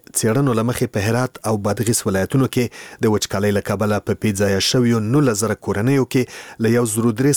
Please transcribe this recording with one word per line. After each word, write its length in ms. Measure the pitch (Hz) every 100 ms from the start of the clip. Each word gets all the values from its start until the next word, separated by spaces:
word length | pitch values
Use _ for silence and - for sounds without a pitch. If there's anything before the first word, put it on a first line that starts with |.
| -
څېړنو 400 | - 110 123 139
له 80 | 110
مخې 300 | 117 - 123
په 120 | 110 104
هرات 340 | 117 127 - 110
او 80 | 107
بادغیس 440 | 101 101 113 117
ولایتونو 440 | - 95 92 135 127
کې 560 | - 117 - - -
د 120 | 113
وچکالۍ 380 | 104 - 98 104 101
له 60 | -
کبله 300 | 101 107 104
په 120 | -
بې 180 | 98 110 101
ځایه 200 | 101 95 -
شویو 320 | 131 120 117
نولس 420 | 107 143 135 101
زره 140 | 110 101 -
کورنیو 400 | 98 120 139 123
کې 100 | 131 120 - - -
له 140 | 113 120
یو 80 |
زرو 280 | 120 110 117
درې 200 | 110 139